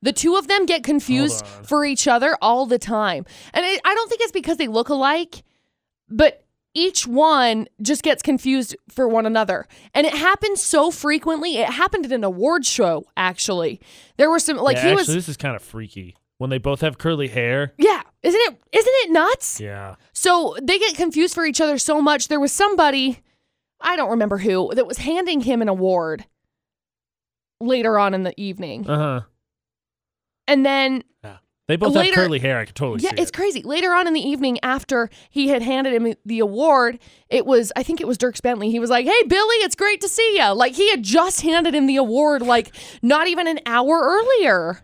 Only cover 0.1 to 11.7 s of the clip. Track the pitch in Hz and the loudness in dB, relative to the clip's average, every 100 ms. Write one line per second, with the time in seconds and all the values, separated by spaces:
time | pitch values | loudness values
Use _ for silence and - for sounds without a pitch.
0.1 | 285 320 370 - 392 370 339 254 294 - | -2 0 0 0 0 0 -2 0 -2 0
1.1 | 254 285 - - - - 294 294 277 - | 0 0 -2 -10 -18 -4 -2 0 0 2
2.1 | 240 269 320 214 240 262 240 - 220 208 | 2 2 0 2 2 2 -2 -2 -2 -2
3.1 | 160 - - - - 359 381 339 415 453 | -4 -8 -18 -6 -2 -2 0 0 0 0
4.1 | 466 466 370 285 320 277 220 233 285 269 | -2 -2 -4 -4 -4 -2 -2 0 0 2
5.1 | 311 339 - _ _ _ _ _ _ _ | 0 -4 -12 _ _ _ _ _ _ _
6.1 | 214 - - _ _ _ - 349 - - | 4 4 4 _ _ _ -4 -2 -2 -2
7.1 | 240 311 294 247 220 214 _ 214 294 320 | 2 4 4 2 0 -4 _ -4 -2 0
8.1 | 285 - 269 262 269 240 - _ - 254 | 0 0 -2 0 -2 -2 -10 _ -2 0
9.1 | 226 220 226 214 185 - - - 262 302 | 2 0 0 0 -4 -6 -20 -8 0 0
10.1 | 294 330 392 427 392 - 320 311 320 285 | 2 0 2 0 -2 0 2 2 0 -2
11.1 | 302 320 320 330 277 226 | -2 -2 -4 -2 -2 -2